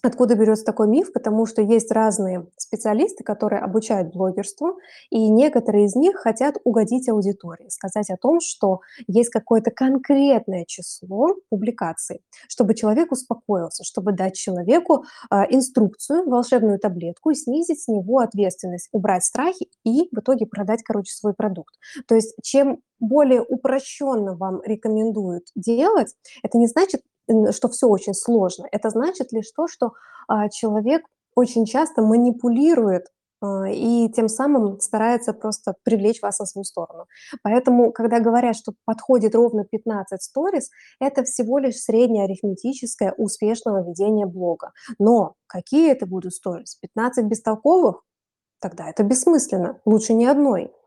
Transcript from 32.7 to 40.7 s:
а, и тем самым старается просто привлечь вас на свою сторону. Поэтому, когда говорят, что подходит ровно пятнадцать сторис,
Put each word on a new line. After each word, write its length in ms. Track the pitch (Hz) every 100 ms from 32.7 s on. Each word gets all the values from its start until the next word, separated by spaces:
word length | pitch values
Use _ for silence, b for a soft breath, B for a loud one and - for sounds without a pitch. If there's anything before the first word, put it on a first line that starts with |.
| 311 214 180 - _ _ _
а, 260 | 202 196 190
и 420 | 208 226 233 226
тем 180 | 226 220
самым 500 | 220 277 277 208 196
старается 520 | - 220 220 240 233
просто 420 | 214 214 208 - 190
привлечь 360 | - 214 208 233
вас 160 | 202 196
на 80 | 196
свою 180 | 196
сторону. 420 | 196 - 170 165 180 B B 277
Поэтому, 500 | 208 233 254 247 233
когда 280 | 233 226 233
говорят, 360 | 226 233 247 220
что 180 | - -
подходит 500 | - 220 - 254 214
ровно 300 | 233 233 220
пятнадцать 580 | 196 220 226 208 190 190
сторис, 480 | - 269 339 349 -